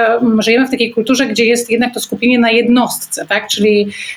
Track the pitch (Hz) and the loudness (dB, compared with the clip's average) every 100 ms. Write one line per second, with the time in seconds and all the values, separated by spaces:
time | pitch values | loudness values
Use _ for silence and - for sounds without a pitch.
0 | 226 233 240 220 220 233 254 254 233 233 | 2 2 2 2 2 2 2 0 -2 -2
1 | 226 262 247 214 226 240 233 233 247 240 | 0 0 0 0 0 0 0 -2 -2 -4
2 | - 202 240 247 226 226 233 247 233 - | -10 -2 0 2 2 2 2 2 2 -4
3 | - - - 202 - 214 214 208 208 - | -10 -10 -4 -4 -4 0 2 2 0 -6
4 | - | -14